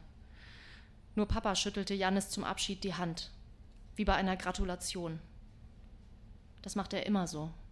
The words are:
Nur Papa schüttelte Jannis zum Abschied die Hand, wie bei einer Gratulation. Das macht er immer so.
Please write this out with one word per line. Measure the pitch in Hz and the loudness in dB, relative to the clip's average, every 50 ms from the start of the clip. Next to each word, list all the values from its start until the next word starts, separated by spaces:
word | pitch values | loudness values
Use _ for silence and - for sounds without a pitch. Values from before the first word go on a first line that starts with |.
| - - - - - - - - - - - - - - - - - - - - - - - | -10 -14 -16 -16 -16 -16 -16 -16 -16 -16 -16 -16 -16 -16 -16 -16 -16 -18 -18 -20 -12 -2 2
Nur | 214 208 | 2 4
Papa | 208 - 226 226 214 190 | 6 6 4 4 4 4
schüttelte | - - 208 202 202 190 - 202 | 4 4 2 0 0 0 0 2
Jannis | 190 190 185 190 196 196 - | 4 4 6 6 6 4 2
zum | - 202 - | 0 -2 0
Abschied | - - - - - 196 - - | 0 0 0 0 -2 -2 -2 -2
die | 190 165 | -2 0
Hand, | 170 180 170 165 - - - - - - - - - - - - - - - - | 0 0 0 0 -2 -6 -8 -10 -14 -14 -16 -16 -16 -16 -18 -16 -16 -16 -8 -2
wie | - 208 | 0 4
bei | 196 190 | 6 6
einer | 151 190 190 185 | 6 6 6 4
Gratulation. | 180 - 180 180 - 196 180 180 175 - - - 185 170 165 160 160 - - - - - - - - - - - - - - - - - - - - - - - - - - - - - | 4 2 0 2 2 2 2 2 0 -2 -2 -2 -2 -2 -2 -2 -4 -6 -10 -16 -16 -16 -16 -16 -16 -18 -16 -16 -16 -16 -16 -16 -16 -16 -16 -16 -16 -16 -16 -16 -16 -16 -18 -16 -12 -8
Das | 190 - | -4 0
macht | 202 185 - 202 | 0 0 0 0
er | 180 - | 0 2
immer | - 208 196 175 | 4 4 4 4
so. | 165 165 151 156 165 160 - - - | 2 0 -2 -4 -4 -6 -8 -12 -14